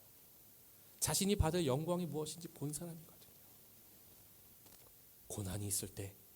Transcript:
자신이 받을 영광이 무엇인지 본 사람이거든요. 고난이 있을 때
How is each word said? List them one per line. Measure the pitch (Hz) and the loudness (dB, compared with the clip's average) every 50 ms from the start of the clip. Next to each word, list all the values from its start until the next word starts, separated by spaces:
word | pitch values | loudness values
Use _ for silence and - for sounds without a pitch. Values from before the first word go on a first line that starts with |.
| - - - - - - - - - - - - - - - - - - - - | -20 -20 -20 -20 -20 -20 -20 -20 -20 -20 -20 -20 -20 -20 -20 -20 -20 -20 -4 -2
자신이 | - - 156 - 196 196 208 | 0 2 2 4 4 4 4
받을 | 196 156 160 160 180 170 | 6 4 4 4 4 4
영광이 | 131 123 147 160 170 175 175 180 | 4 4 4 2 2 2 2 0
무엇인지 | 156 139 151 156 156 - 175 - - | 0 -2 -2 -2 -4 -6 -8 -10 -12
본 | - - 143 147 | -8 -6 -4 -4
사람이거든요. | 151 - 175 170 165 160 160 - - - - - - - - - - - - - - - - - - - - - - - - - - - - - - - - - - - - - - - - - - - - - | -4 -4 -6 -8 -10 -12 -14 -18 -20 -20 -20 -20 -20 -20 -20 -20 -20 -20 -20 -20 -20 -20 -20 -20 -20 -20 -20 -20 -20 -20 -20 -20 -20 -20 -20 -20 -20 -20 -20 -20 -20 -20 -20 -20 -20 -20 -20 -20 -20 -20 -12 -8
고난이 | - 110 101 92 90 104 101 | -6 -4 -2 -2 -2 -2 -2
있을 | 101 - - - 98 | 0 0 -2 -2 -4
때 | - - 98 98 - - - - - | -6 -8 -8 -8 -10 -16 -20 -20 -20